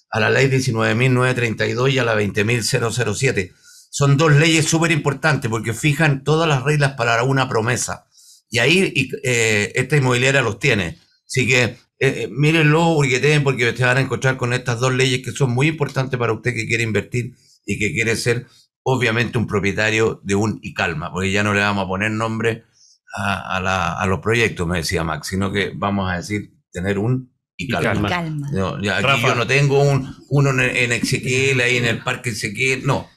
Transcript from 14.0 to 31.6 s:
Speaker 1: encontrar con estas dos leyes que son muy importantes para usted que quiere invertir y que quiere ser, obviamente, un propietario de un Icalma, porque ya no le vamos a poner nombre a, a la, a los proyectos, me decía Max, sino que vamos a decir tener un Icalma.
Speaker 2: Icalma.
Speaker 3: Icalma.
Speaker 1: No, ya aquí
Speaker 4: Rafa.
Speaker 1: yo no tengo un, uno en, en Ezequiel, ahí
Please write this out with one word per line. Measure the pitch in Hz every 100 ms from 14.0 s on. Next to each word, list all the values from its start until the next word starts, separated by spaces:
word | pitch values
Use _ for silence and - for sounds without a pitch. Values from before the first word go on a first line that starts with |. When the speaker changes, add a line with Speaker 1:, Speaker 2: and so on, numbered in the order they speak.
Speaker 1:
encontrar | 131 117 131 131
con | 120
estas | 123 127 117
dos | 131
leyes | 127 131 127 120
que |
son | - 131
muy | 120 151
importantes | 160 139 135 131 123
para | 117
usted | 107 123
que | 117 110
quiere | 113
invertir | 117 101 - 123 117 - _ _ -
y | 143
que | 202
quiere | 131 113 113
ser, | 123 120 - - _ _
obviamente, | - 131 120 113 113 123
un | 95
propietario | 101 98 95 107 110 113 -
de | 95 98
un | 110 -
Icalma, | - - 95 76 82
porque | 80 95
ya | 98
no | 104 101
le |
vamos | 101 101 92
a |
poner | 95 107
nombre | 107 113 113 113 113 - _ _ _ _ 101
a, | 101 95 - 92
a |
la, | 92 92 85
a | - 95
los | 92
proyectos, | 101 117 110 - 85
me | 87
decía | 78 85
Max, | 82 76 -
sino | 92 98
que | 101 92 -
vamos | 101 101 92
a | 87
decir | 82 104 - _ _
tener | 87 95 98
un | 110 131 127 _ _ -
Icalma. | - 87 113
Speaker 2:
Icalma. | 101 104
Speaker 3:
Icalma. | 175 160 156 143
Speaker 1:
No, | 92 92 -
ya | 101 95
aquí | 127
Speaker 4:
Rafa. | 135 123
Speaker 1:
yo | 117
no | 113
tengo | 135 143 139
un, | 143 135 - - -
uno | 143 139
en, | 131
en | 127 - 120
Ezequiel, | 117 - 117 131 127 135
ahí | 131